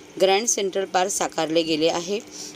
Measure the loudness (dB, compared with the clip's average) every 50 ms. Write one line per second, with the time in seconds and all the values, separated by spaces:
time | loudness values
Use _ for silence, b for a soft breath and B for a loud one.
0 | B B 0 2 4 4 4 4 2 0 0 0 -2 -2 -2 -2 -2 0 0 0
1 | 0 0 0 -2 -4 -2 -2 -2 -2 0 2 2 2 2 2 2 2 2 2 0
2 | -2 -4 -4 -6 -6 B B B B B B